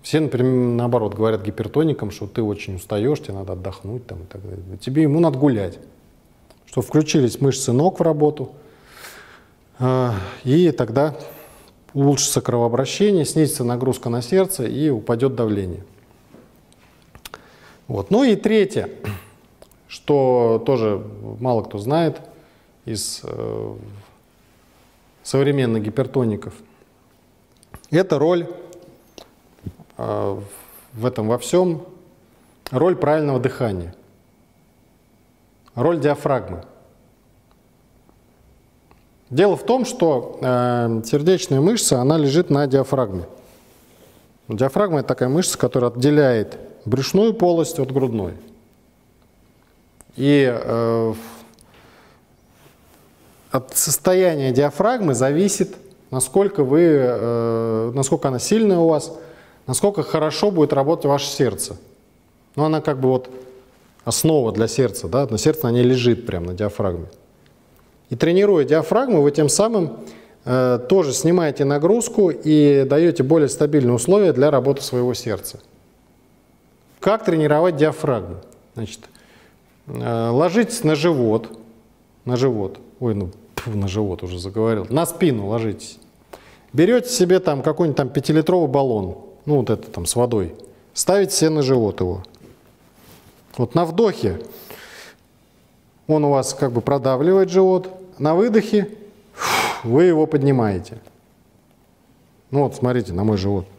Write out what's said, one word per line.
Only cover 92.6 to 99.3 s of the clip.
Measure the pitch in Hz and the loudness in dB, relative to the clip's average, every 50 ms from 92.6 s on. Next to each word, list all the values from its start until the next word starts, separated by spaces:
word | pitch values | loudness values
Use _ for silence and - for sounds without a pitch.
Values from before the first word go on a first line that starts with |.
| _ _ _ _ _ _ _ _ - - - - _ - _ _ _ _ - | _ _ _ _ _ _ _ _ -20 -20 -20 -20 _ -20 _ _ _ _ -4
Вот | - 123 - - | -4 -4 0 2
на | 165 175 | 0 0
вдохе | 165 160 190 233 202 - - - 98 95 - - - - - - - - - - - - - - - - _ _ _ _ _ _ _ _ _ _ _ _ _ _ _ _ _ _ - | 0 2 2 2 2 0 0 -4 -4 -4 -4 -10 -14 -18 -20 -20 -20 -20 -20 -20 -20 -20 -20 -20 -20 -20 _ _ _ _ _ _ _ _ _ _ _ _ _ _ _ _ _ _ 0
он | 156 151 147 | 2 2 4
у | 143 | 4
вас | 139 135 123 - - | 2 2 0 -2 -2
как | - 143 131 | -2 -2 0
бы | 117 117 | 0 -2
продавливает | - - 139 139 123 131 131 127 147 175 190 190 190 180 | 0 2 0 2 2 0 0 2 2 4 4 4 2 4
живот, | 175 190 190 185 185 180 185 - - - - - - - | 4 4 4 4 2 0 -2 -6 -16 -18 -20 -20 -10 -4
на | 135 151 160 | 0 0 2
выдохе | 180 220 247 214 220 - - 214 208 190 - - - - - - - _ _ | 2 2 4 2 2 2 2 0 0 0 0 -8 -18 -20 -20 -20 -20 _ _